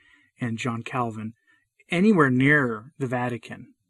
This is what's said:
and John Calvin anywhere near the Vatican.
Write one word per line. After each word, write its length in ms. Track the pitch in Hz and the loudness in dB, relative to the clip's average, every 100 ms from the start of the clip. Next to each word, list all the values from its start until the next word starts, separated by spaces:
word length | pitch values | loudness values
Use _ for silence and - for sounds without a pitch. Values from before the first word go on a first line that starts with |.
| _ _ _ - | _ _ _ -8
and 180 | 120 113 | -6 -4
John 240 | 123 113 | -4 -6
Calvin 520 | - 127 120 107 110 - _ _ _ _ - | -6 -4 -4 -6 -12 -14 _ _ _ _ -4
anywhere 420 | 170 214 190 139 | 2 4 6 4
near 600 | 127 135 151 127 107 123 - | 4 4 4 2 -4 -10 -8
the 80 | 131 | -6
Vatican. 680 | 123 123 117 - 101 - _ | -2 -4 -6 -12 -18 -20 _